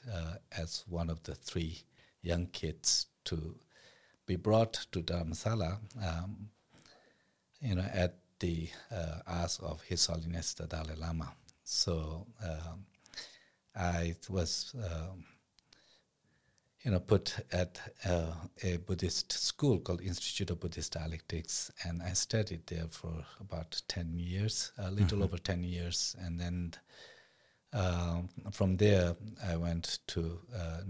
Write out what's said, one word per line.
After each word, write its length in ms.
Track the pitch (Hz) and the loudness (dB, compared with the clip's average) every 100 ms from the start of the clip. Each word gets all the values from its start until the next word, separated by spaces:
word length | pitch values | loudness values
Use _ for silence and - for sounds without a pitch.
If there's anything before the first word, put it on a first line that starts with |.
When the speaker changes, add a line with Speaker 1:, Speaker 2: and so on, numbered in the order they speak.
| 123 | -4
Speaker 1:
uh, 220 | 95 82 82 - | -4 -4 -6 -8
as 320 | - 80 - - | -6 -4 -6 -4
one 240 | 85 82 | -2 0
of 120 | 80 | -2
the 100 | - | -6
three 480 | 73 - - 82 80 - _ - _ | -10 -4 -2 -2 -4 -12 _ -20 _
young 240 | 87 85 90 | 0 2 0
kids 600 | - 80 78 - - - _ | -2 -4 0 2 2 0 _
to 320 | - 82 80 - - - - - - _ - | -4 -4 -4 -10 -18 -20 -20 -20 -20 _ -2
be 100 | 90 | 2
brought 380 | 107 110 113 - - | 6 6 6 2 -4
to 100 | 90 | -4
Dharamsala, 760 | 82 87 82 82 110 113 82 101 107 117 | 0 0 0 0 0 2 2 -2 -6 -4
um, 460 | 95 82 92 107 107 - _ - - - _ _ _ _ _ _ | -2 -2 -4 -6 -12 -16 _ -20 -20 -20 _ _ _ _ _ _
you 140 | 131 | 0
know, 120 | 92 95 | 2 2
at 260 | 90 90 - _ _ | 2 2 0 _ _
the, 300 | 87 82 82 - - | 0 0 -2 -8 -6
uh, 300 | 101 82 80 - | -4 -4 -6 -4
ask 360 | 87 82 - | 0 0 -2
of 200 | 82 76 | -4 -6
His 240 | - 90 - | -2 2 2
Holiness 480 | 82 82 85 82 | 2 -2 -2 -4
the 120 | - 82 | -6 -6
Dalai 280 | 82 78 78 | -6 -6 -4
Lama. 360 | 82 82 71 - - - | -4 -2 -4 -10 -20 -18
So, 640 | - - - 82 80 82 101 - | -4 0 2 2 0 -4 -10 -8
um, 440 | 92 80 82 85 98 _ - - - - - _ _ 104 | -6 -4 -6 -10 -14 _ -16 -14 -14 -16 -20 _ _ -2
I 400 | 87 87 85 82 - | 2 2 0 -2 -2
was, 460 | 95 82 - - | 0 2 0 -4
um, 500 | 131 101 82 82 95 82 - _ _ _ - _ _ _ _ _ _ _ _ _ _ | -4 -4 -4 -4 -8 -14 -20 _ _ _ -20 _ _ _ _ _ _ _ _ _ _
you 80 | - | 2
know, 80 | 92 | 2
put 380 | - 101 - - - | 6 4 4 -4 -2
at, 260 | 90 87 - - - | 0 0 -4 -14 -4
uh, 280 | 95 87 80 80 92 - | 2 4 2 -4 -10 -4
a 160 | 92 87 | 0 0
Buddhist 540 | 87 90 90 - - | 0 0 0 0 -2
school 460 | - - - 147 110 | -2 -2 2 4 4
called 220 | - 90 | 2 -2
Institute 500 | 92 87 - - 95 | 0 -2 -2 -2 -2
of 80 | 85 | -2
Buddhist 360 | 87 80 76 | -2 -4 -4
Dialectics, 760 | 82 80 80 - 82 78 - - - | -4 -4 -6 -4 -4 -2 -4 -4 -6
and 180 | 87 85 | -4 -2
I 120 | 85 | 0
studied 520 | 92 - 110 104 82 - | 0 2 2 2 -4 -6
there 220 | 82 82 | -6 -4
for 360 | - 85 80 - - | -6 -6 -6 -8 -14
about 420 | 98 82 80 - - | -8 -6 -6 -6 -6
ten 320 | - 85 85 | -4 -2 -2
years, 540 | 87 92 107 - - - | -2 0 0 0 -4 -4
a 120 | 95 | -2
little 280 | 101 95 101 | 4 6 6
Speaker 2:
Mm-hmm. 40 | |
Speaker 1:
over 160 | 98 95 | 2 2
ten 240 | - 87 | 0 0
years, 540 | 87 87 87 87 - - | 0 -2 0 0 -2 -2
and 220 | 90 85 | -4 -2
then, 340 | 87 87 85 - - - - - - _ _ _ _ | -2 0 -2 -6 -16 -20 -20 -20 -20 _ _ _ _
um, 580 | 110 92 87 87 85 90 - - | 0 2 2 2 0 -2 -6 -8
from 280 | - 98 92 | 2 4 8
there 360 | 104 98 87 85 107 107 95 | 8 10 6 2 -8 -6 -2
I 100 | 82 | 0
went 440 | 85 85 80 - - | 2 0 -2 -6 -4
to, 320 | - 82 85 - | -2 -2 -4 -8
uh, 280 | 110 82 82 | -6 -4 -4